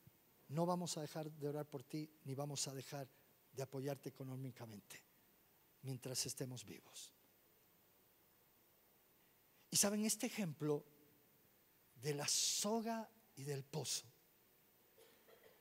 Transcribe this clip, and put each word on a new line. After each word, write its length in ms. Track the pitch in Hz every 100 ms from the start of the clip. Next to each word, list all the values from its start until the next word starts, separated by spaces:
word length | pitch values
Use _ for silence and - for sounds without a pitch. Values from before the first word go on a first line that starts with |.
| - - - - -
"No 160 | 143 170
vamos 320 | 180 175 165
a 40 |
dejar 280 | 147 165 156
de 180 | 151 147
orar 160 | 147 147
por 180 | 143
ti, 260 | - 156 151 -
ni 100 | 139 131
vamos 320 | 143 139 151
a 60 |
dejar 360 | 135 - 143 135 - - - -
de 120 | -
apoyarte 460 | 135 139 139 139 139
económicamente 960 | - 131 127 135 120 117 104 - - - - - - - - - -
mientras 440 | 131 127 135 123 123
estemos 380 | - 131 123
vivos". 480 | 104 85 - - - - - - - - - - - - - - - - - - - - - - - - - _ _ - -
Y 60 | 165
saben, 300 | 202 208 214
este 220 | - 240
ejemplo 580 | - 180 139 147 147 - - - - - - - - - - - 127
de 180 | 143
la 140 | 143 143
soga 840 | - - - 208 226 220 226 220 - - -
y 80 |
del 200 | 139 139
pozo 420 | 135 156 127 - - - - - - - - - - - - - - - - -